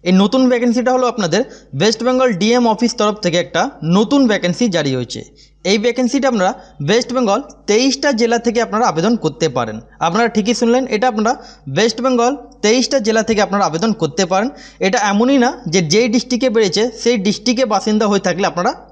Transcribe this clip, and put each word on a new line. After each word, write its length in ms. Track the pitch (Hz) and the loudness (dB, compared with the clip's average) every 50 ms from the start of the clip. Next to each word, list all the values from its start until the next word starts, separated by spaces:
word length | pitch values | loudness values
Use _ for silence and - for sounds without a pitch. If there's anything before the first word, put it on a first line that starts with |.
| - | 2
এই 60 | 175 185 185 | 4 4 4
নতুন 200 | 196 208 262 262 262 247 | 4 4 4 2 2 4
ভ্যাকেন্সিটা 400 | 254 240 240 240 226 254 233 254 254 | 2 2 2 0 0 2 0 2 2
হলো 100 | 254 254 240 233 | 2 0 0 -2
আপনাদের 280 | 233 202 165 156 202 269 - - - - - - 135 | -2 -2 0 0 0 -2 -4 -8 -20 -20 -12 -4 0
ওয়েস্ট 220 | 180 220 220 220 233 | 0 0 0 0 -2
বেঙ্গল 240 | 247 254 254 262 254 214 165 | 0 0 2 2 0 0 0
ডিএম 240 | 196 220 240 247 240 226 214 | 0 2 2 2 2 2 0
অফিস 180 | 220 247 226 - - | 0 0 -2 0 0
তরফ 160 | 214 208 208 208 - | -2 -2 -2 -2 -4
থেকে 140 | 180 156 175 165 | -2 -2 -2 -4
একটা 160 | 175 - 160 196 277 - - 147 156 175 | -2 -2 -2 -2 -2 -4 -8 -2 0 2
নতুন 240 | 196 233 - 277 277 269 226 | 2 2 2 2 2 4 2
ভ্যাকেন্সি 340 | 208 185 - 175 175 - 247 233 175 | 2 0 0 -2 0 0 -2 0 0
জারি 160 | 170 151 143 131 | 0 -2 -2 -2
হয়েছে। 240 | 127 123 117 - - - - - - - _ _ _ _ 180 | -4 -6 -6 -10 -14 -14 -16 -20 -20 -20 _ _ _ _ -2
এই 60 | 202 226 208 | 0 0 0
ভ্যাকেন্সিটা 440 | 240 233 254 254 233 277 277 233 269 | -2 0 0 -2 0 0 0 0 0
আপনারা 200 | 240 214 185 185 190 - - - - - 147 | 0 2 0 0 -2 -6 -14 -20 -12 -8 -2
ওয়েস্ট 220 | 143 208 240 240 - 240 | 0 0 0 0 -2 -2
বেঙ্গল 240 | 262 247 214 202 233 285 - - - - - | -2 0 0 0 -2 -2 -8 -20 -16 -2 0
তেইশটা 400 | 208 220 254 269 247 - - 294 269 214 | 2 2 2 2 0 0 0 0 0 2
জেলা 160 | 240 226 233 240 233 | 0 0 0 0 0
থেকে 140 | 240 214 240 226 | -2 0 0 -2
আপনারা 200 | 196 196 214 247 214 | -2 0 0 0 0
আবেদন 220 | 160 160 165 214 240 220 - | 0 0 0 0 0 0 -2
করতে 240 | 156 147 - 165 156 123 | -4 -2 -2 -4 -2 -2
পারেন। 200 | 135 117 110 107 110 - - - - - | -2 -4 -4 -6 -12 -14 -18 -8 -4 -4
আপনারা 200 | 170 170 214 240 226 226 | -2 0 0 0 0 0
ঠিকই 200 | 214 196 214 240 226 | 0 0 0 0 0
শুনলেন, 220 | 240 226 240 262 269 - - | 2 2 2 2 0 -2 -2
এটা 100 | 208 226 254 | 0 0 0
আপনারা 220 | 220 214 214 226 269 - - - - - - 139 135 | 0 0 -2 -2 -2 -4 -8 -20 -20 -18 -14 -6 -2
ওয়েস্ট 240 | 165 214 233 226 - 233 | 0 0 0 0 -2 -2
বেঙ্গল 260 | 262 254 233 233 247 285 285 - - - - - | 0 0 2 2 0 0 -4 -10 -20 -14 -2 0
তেইশটা 340 | 208 226 254 240 - 285 269 208 | 2 2 2 0 0 0 0 0
জেলা 160 | 226 214 226 214 - | 0 0 0 0 0
থেকে 120 | 226 196 208 | 0 0 0
আপনারা 180 | 185 190 202 196 165 | 0 0 -2 0 0
আবেদন 220 | 147 165 196 226 208 - | -2 -2 -2 -2 -2 -2
করতে 220 | 165 151 - - 190 170 | -2 -4 -2 -2 -2 0
পারেন। 180 | 185 190 214 269 - - - - - - 180 | 0 -2 -2 -2 -6 -10 -20 -20 -8 -4 -2
এটা 100 | 190 220 240 208 208 | 0 0 0 0 0
এমনই 260 | 202 202 233 254 277 269 233 | 2 2 2 2 4 2 2
না 60 | 254 330 - - 170 151 | 0 -2 -4 -10 -2 -2
যে 60 | 196 170 151 | -2 0 2
যেই 160 | 160 214 247 247 214 | 2 2 2 2 0
ডিস্ট্রিক্টে 340 | 254 - - 254 226 262 254 214 | -2 0 -2 -2 0 0 0 2
বেরিয়েছে 280 | 226 220 185 - 196 220 247 226 - | 2 0 2 0 0 -2 -2 -4 -2
সেই 140 | - 233 247 220 185 | -2 0 0 2 0
ডিস্ট্রিক্টে 400 | 214 196 - - 247 247 226 262 214 214 | -2 -2 0 -2 -2 0 0 0 0 0
বাসিন্দা 320 | 190 - 220 214 214 226 202 | -2 0 0 0 0 2 2
হয়ে 120 | 202 196 196 | 0 0 0
থাকলে 180 | 185 175 170 202 175 | -2 -2 0 -2 -2
আপনারা 200 | 143 175 180 240 330 - - - | -2 -2 -2 -2 -4 -4 -14 -20